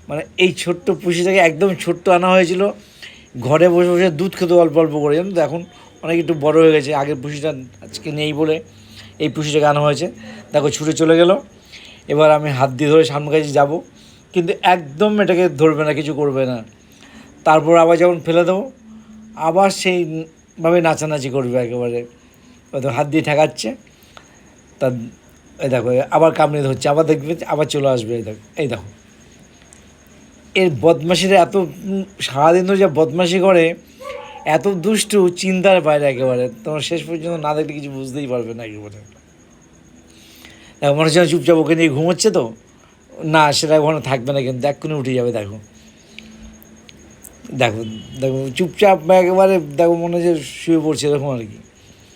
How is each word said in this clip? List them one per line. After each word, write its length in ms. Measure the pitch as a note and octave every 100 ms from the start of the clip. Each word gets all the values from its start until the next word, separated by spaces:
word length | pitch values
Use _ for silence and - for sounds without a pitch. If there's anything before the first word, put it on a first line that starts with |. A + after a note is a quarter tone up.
| -
মানে, 160 | D3 F3+ -
এই 60 | F3+ -
ছোট্ট 240 | F3 F3 - F3
পুষিটাকে 380 | F3+ E3+ F3+ F#3+ E3
একদম 220 | D3+ G3 F3
ছোট্ট 200 | E3+ F3 G3 F3
আনা 120 | F#3
হয়েছিল, 280 | F#3+ F3 F3+ G3+ - - - - - - C3 A#2+
ঘরে 200 | D#3 F3
বসে 160 | F3 F3
বসে 140 | F3 F#3 D3+
দুধ 140 | F#3+ -
খেতে 160 | F3
অল্প 200 | F3 E3 D3+
অল্প 120 | D#3+ D3
করে, 100 | D3 D#3
জানো 140 | F#3+ F3
তো। 40 | C#3+
এখন 120 | E3+ E3+ - - -
অনেক 140 | D#3 E3+
একটু 120 | D3+ D#3
বড় 120 | D3 D#3
হয়ে 100 | D#3+ D3+
গেছে, 140 | C3+
আগের 240 | C#3+ C#3+ C#3
পুষিটা 280 | D3 D3 D#3 C3+ B2+ -
আজকে 240 | - - D#3 D3
নেই 140 | D3+ D3
বলে 160 | D#3 D#3+ - - - - - -
এই 60 | D#3
পুষিটাকে 320 | D#3 D3+ D3 D3
আনা 80 | D3 D3
হয়েছে। 200 | C3+ F3 - - - -
দেখো, 180 | D3 C#3+ -
ছুটে 160 | D#3 D#3
চলে 140 | D#3+ E3
গেল। 100 | F3 A#3 - - _ - - - -
এবার 160 | D3+ D#3 D3+
আমি 100 | D3+ C3
হাত 120 | C3+ B2+
দিয়ে 120 | D3
ধরে 120 | D#3+ D#3+
সামনের 220 | C#3+ D3
কাছে 180 | D#3 D3+ C#3
যাবো, 180 | C#3+ E3+ - - - - _
কিন্তু 180 | F3+ E3+ - F#3+
একদম 360 | F3+ D3 D3 G#3+ G#3
এটাকে 240 | F#3 F3 F3+ C#3+
ধরবে 220 | D#3+ D3+
না, 80 | D3+ C#3+
কিছু 140 | D3 C#3+
করবে 220 | C#3+ C3 B2+
না। 120 | A#2+ A2 _ _ _ - - - -
তারপর 300 | D#3+ D#3 D3+ E3+
আবার 120 | E3 E3+
যখন 160 | F3+ E3+ E3
ফেলে 160 | E3 F3
দেবো, 140 | F#3+ C4 - - - - - - - D#3+
আবার 200 | F#3 G3 -
সেইভাবে 1000 | F#3+ F3+ D#3+ D#3+ D#3+ _ _ - E3 F3 E3
নাচানাচি 420 | D3+ D#3 D3+ C3 C3+
করবে 200 | B2 B2+ A#2
একেবারে। 340 | A#2+ A#2+ A#2+ A#2+ _ _ _ _ _ _
হয়তো 160 | C#3 C3+ B2
হাত 100 | D3
দিয়ে 120 | D#3 D3+
ঠেকাচ্ছে, 400 | D3 D3+ - - C4 _ _ _ - - _ _ _ _ -
তা 80 | C3 B2 A#2 - _ _ _ -
এই 100 | C#3+
দেখো, 160 | B2 A#2 B2+ C#3 D3+
আবার 140 | D#3+ D3+
কামড়ে 220 | D3+ D3
ধরছে, 240 | C3+ B2+ D3
আবার 160 | D3 D#3
দেখবে, 220 | D#3 D3 E3 F3
আবার 140 | D3+ D3+
চলে 140 | D3 C#3
আসবে। 180 | B2+ A2 A#2
এই 60 | G#2+
দেখো, 140 | G#2+ - -
এই 60 | C#3+
দেখো, 200 | G#2+ - - _ _ - - - _ _ - - _ _ - - _ -
এর 140 | F#3+ F#3 B2+
বদমাশিরা 520 | D#3 D3+ E3 E3+ F#3+ G3
এত, 100 | E3+ G3
উম, 460 | E3 C3+ G3 G3 F#3+ - -
সারাদিন 360 | C3+ D#3 F3+ F#3
ধরে 100 | G3
যা 60 | F#3+ D3
বদমাশি 400 | D#3 E3 F3 F#3+ F#3+
করে, 180 | F3 E3 E3+ - - - - - - D3+ D#3
এত 100 | G3+ F#3
দুষ্টু, 340 | F3+ G#3+ - G#3 F3+ F3
চিন্তার 360 | F#3+ F#3 G3 F#3
বাইরে 260 | D3+ D3 C#3+
একেবারে। 320 | B2 C3 B2 B2 -
তোমরা 200 | D#3+ D3+ -
শেষ 100 | E3 D3
পর্যন্ত 280 | E3 E3 E3
না 60 | D3+ D3+
দেখলে 160 | D#3 D3
কিছু 120 | C#3+ C3+
বুঝতেই 320 | C3 C3+ C3+
পারবে 200 | B2 A2+
না 80 | A#2
একেবারে। 340 | A2+ G#2 G#2 G#2 G#2 _ _ _ _ _ _ _ _ - - - - - - - - -
দেখো, 140 | D3 C#3+
মনে 100 | D#3+
হচ্ছে 120 | E3 E3
চুপচাপ 240 | E3 C#3 D#3+
ওকে 120 | D3+ E3
নিয়ে 120 | E3 C3+
ঘুমোচ্ছে 320 | E3+ F3 A3
তো, 140 | F3 A2+ A2 _ _ _ _ _ - D3+
না, 80 | D#3 D3
সেটা 220 | C#3 D3+ D#3
ওখানে 180 | D3+ D#3 C3+
থাকবে 200 | C3 C3+
না, 80 | C#3 C#3
কিন্তু 180 | B2+ C#3+
এক্ষুনি 240 | C#3+ D#3+ D3+
উঠে 120 | C3 B2+
যাবে। 140 | A#2+ A2+
দেখো, 200 | G2+ G#2+ - - - _ _ - - - - - - - - - - _ - _ - C3+
দেখো, 220 | A#2+ G#2+ A2 A2 - C3
দেখো, 180 | C3+ C3 C3+ B2
চুপচাপ 420 | F3 - G3+ F3+ D#3 F#3
একেবারে, 340 | F3+ F#3 F#3+ F#3 D3+ C#3+
দেখো, 160 | E3+ E3+
মনে 120 | E3+ E3+
হচ্ছে 160 | F3 D#3+ C3+ -
শুয়ে 200 | - D#3+
পড়ছে 200 | D#3 C#3 D3
এরকম 200 | C#3+ C#3+ B2
আর 60 | G#2+
কি। 80 | A2 - _ - _ _